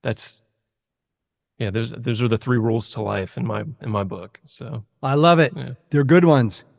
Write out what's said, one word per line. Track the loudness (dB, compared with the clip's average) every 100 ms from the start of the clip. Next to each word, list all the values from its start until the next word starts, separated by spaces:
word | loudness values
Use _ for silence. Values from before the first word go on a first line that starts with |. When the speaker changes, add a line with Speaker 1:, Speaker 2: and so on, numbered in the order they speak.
Speaker 1:
That's, | -8 -8 -10 -18 _ _ _ _ _ _ _ _ _ _ _ _
yeah, | -6
those, | -4 -6
those | -8 -6 -2
are | 0
the | 0
three | 0 0
rules | 0 -2 -4
to | -8
life | -6 -6 -6 -8
in | -6
my, | -6 -8 -12
in | -6
my | -4
book. | -4 -8 -16 -20 _
So | -18 -14 -14 -14 _
Speaker 2:
I | -2
love | 4 4 6
it. | 2
Speaker 1:
Yeah. | -2 -12 -14 _
Speaker 2:
They're | 0
good | 6 6
ones. | 8 6 4 -4 -18